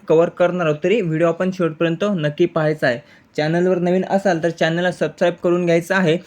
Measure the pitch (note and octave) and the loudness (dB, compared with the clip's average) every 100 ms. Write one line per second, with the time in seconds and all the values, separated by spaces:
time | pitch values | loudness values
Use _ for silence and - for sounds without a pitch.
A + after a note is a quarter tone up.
0 | - D#3+ F3 - F3 F3+ D#3+ D3 F#3 A#3 | 2 2 2 2 0 2 -2 0 0 0
1 | F3 D#3 E3+ E3+ F#3 F#3 E3 D#3 E3 E3 | 0 0 0 0 -4 -2 -4 0 -2 0
2 | G#3 F#3+ D3+ D3 - E3 D#3 D3+ C#3+ A#2+ | -2 -2 -2 0 0 0 -2 0 -2 -2
3 | - - _ - D3+ E3+ F3+ F3+ F3 F#3 | -8 -20 _ -4 0 0 2 2 0 0
4 | - G3 G3 E3 E3+ E3 E3 E3+ F3+ E3+ | 0 0 0 0 -2 -2 -2 0 -2 -2
5 | D#3 - F3 E3+ F3+ F3 F3 E3+ E3+ F#3+ | -4 0 -2 0 -2 0 2 0 0 0
6 | F3 E3 | 2 0